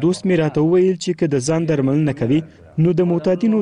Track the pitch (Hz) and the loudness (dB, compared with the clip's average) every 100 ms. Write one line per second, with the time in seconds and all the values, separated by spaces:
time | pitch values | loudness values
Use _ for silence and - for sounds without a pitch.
0 | 156 180 190 175 156 151 156 185 185 180 | -2 -2 0 0 0 0 0 2 2 -2
1 | - 175 165 139 127 160 165 151 131 143 | -6 -4 -2 -2 -2 -2 0 0 0 0
2 | 151 131 117 151 160 - - - 165 170 | 0 -2 0 0 -2 -12 -8 0 2 2
3 | 175 170 185 185 226 214 | 0 0 0 0 0 0